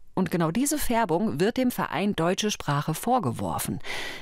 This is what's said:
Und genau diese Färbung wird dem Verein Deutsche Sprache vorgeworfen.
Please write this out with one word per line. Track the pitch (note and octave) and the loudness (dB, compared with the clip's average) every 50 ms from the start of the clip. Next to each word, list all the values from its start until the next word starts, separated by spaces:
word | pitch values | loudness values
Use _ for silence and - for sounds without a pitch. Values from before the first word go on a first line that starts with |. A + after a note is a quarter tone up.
| - - - | -12 -6 -2
Und | - F#3+ - | -2 0 2
genau | - E3+ E3+ D#3 | 2 2 2 2
diese | E3 A#3 C4+ C#4+ D#4 | 2 2 2 2 0
Färbung | D4 - - A#3+ A3+ A#3 F#3 D#3 F3 G#3+ A3 A2+ C#3 | 2 2 2 2 2 2 2 2 2 2 2 2 2
wird | F#3 G#3+ A#3+ | 2 2 2
dem | B3+ B3+ B3+ | 2 2 0
Verein | - - - - - C#3+ F#3+ G#3 G3 | 0 0 -2 -2 -2 0 0 0 2
Deutsche | - E3 F3 F#3+ - - G#3 | 2 2 2 2 0 0 -2
Sprache | G#3 - - - C#3+ C#3+ D3 - | -2 -2 -2 0 0 0 0 -2
vorgeworfen. | D#3+ - - A#3 B3+ B3+ F#3 B2 A2 G#2 G2 F2 D#2+ - - - - - - - - - - - - - | -4 -2 0 2 2 2 2 0 -2 -2 -4 -4 -4 -4 -4 -4 -6 -6 -6 -6 -6 -6 -6 -8 -10 -10